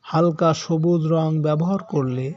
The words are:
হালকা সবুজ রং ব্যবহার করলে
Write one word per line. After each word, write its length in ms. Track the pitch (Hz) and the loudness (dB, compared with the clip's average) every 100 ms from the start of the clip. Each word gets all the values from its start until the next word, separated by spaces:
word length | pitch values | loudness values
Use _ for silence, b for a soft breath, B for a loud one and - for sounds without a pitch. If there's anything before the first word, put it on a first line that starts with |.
হালকা 520 | - 160 170 156 165 | -2 2 2 2 0
সবুজ 480 | 160 - 160 170 175 156 | 0 -2 0 2 2 2
রং 220 | 165 160 156 | 0 2 0
ব্যবহার 380 | 151 156 175 196 - | 0 0 0 -2 -2
করলে 340 | 156 131 127 131 | -2 -2 -4 -6